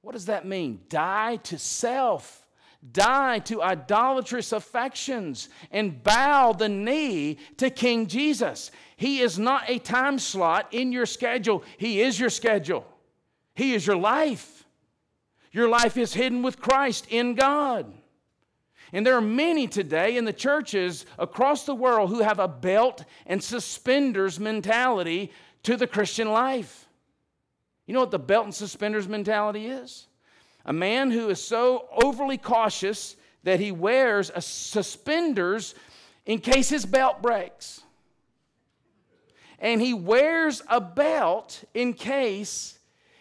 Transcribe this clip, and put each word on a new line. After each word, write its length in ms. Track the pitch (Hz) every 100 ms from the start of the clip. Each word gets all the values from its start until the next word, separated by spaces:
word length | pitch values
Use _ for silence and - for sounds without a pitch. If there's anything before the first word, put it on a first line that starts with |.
What 120 | 202
does 140 | 240 180
that 200 | 208 170
mean? 380 | 190 156 104 -
Die 480 | 156 170 202 220 240
to 220 | - 165
self. 880 | - - 240 254 254 175 - - _ _ _ _ 131
Die 480 | 120 208 269 269 226
to 220 | - 220
idolatrous 920 | 175 175 127 208 254 262 233 240 -
affections 960 | 220 - 233 254 - - 247 180 120 - - -
and 320 | 196 208 135
bow 500 | 151 226 277 285 247
the 160 | 208 214
knee 680 | 202 214 294 294 180 147 147 - -
to 120 | 262
King 380 | 262 247 233 220
Jesus. 640 | 208 302 247 202 - - - - _
He 240 | 254 269
is 180 | 240 175
not 300 | 226 269 226
a 120 | 247
time 380 | - 240 269 277
slot 540 | - 190 170 175 -
in 200 | 233 254
your 140 | 247 240
schedule. 580 | - 247 247 202 190 - -
He 220 | 226 202
is 180 | 247 196
your 120 | 240
schedule. 560 | - 233 208 151 165 - _ _ _ _ _ _
He 200 | - 269
is 120 | 226 170
your 100 | 185
life. 680 | 196 269 311 220 - - _ _ _ _ _ _ _ _ _
Your 180 | 180 233
life 280 | 233 233 254
is 160 | 233
hidden 300 | 196 254 247
with 180 | 254 -
Christ 460 | - 269 277 214 -
in 260 | 226 247
God. 580 | 233 269 294 285 226 120 95 _ _ _ _ _ _ _ _ -
And 120 | -
there 120 | 220 254
are 60 |
many 440 | 214 240 330 330 240
today 500 | 202 165 156 196 247
in 80 |
the 80 | 226
churches 760 | - 262 294 247 202 180 160 - -
across 460 | 165 - 269 294
the 100 | 294
world 360 | 254 254 233 190
who 100 | 233
have 180 | 214 208
a 80 | 185
belt 580 | 127 180 196 240 - 160 -
and 180 | - 190
suspenders 960 | - 240 - - - 269 277 196 190 165
mentality 920 | 214 220 196 226 254 220 165 170 202 - - _
to 120 | - 240
the 100 | 247
Christian 440 | 202 196 - 220
life. 560 | 220 254 262 160 - _ _ _ _ _ _ _ _ _ _ -
You 80 |
know 60 | 247
what 100 | 254
the 80 | 185
belt 260 | 127 208
and 100 | 208
suspenders 540 | - 202 - 208 214 190
mentality 580 | 214 202 214 214 208 220
is? 400 | 262 254 - - _ _ _ _ _ -
A 60 |
man 380 | 156 185 240 269
who 200 | 233 226
is 120 | 185
so 460 | - 226 247 254 -
overly 460 | - 262 254 277 262
cautious 800 | - 226 220 - 190 208 - - _ _
that 160 | 175 185
he 100 | 208
wears 600 | 175 190 254 254 208 190
a 80 | 180
suspenders 1300 | - - - 214 196 - - 320 339 214 175 214 - - - - - _ -
in 140 | 220
case 280 | 240 269 262
his 160 | 294
belt 380 | 196 262 262 -
breaks. 600 | 226 220 180 - - - _ _ _ _ _ _ _ _ _ _ _ _ _ _ _ _ - -
And 220 | 220 226
he 140 | 247
wears 680 | 233 170 233 294 330 311 247 -
a 120 | 240
belt 840 | 185 175 294 320 180 196 - - -
in 220 | - 247
case 840 | 233 214 277 247 196 208 - - - _ _ _ _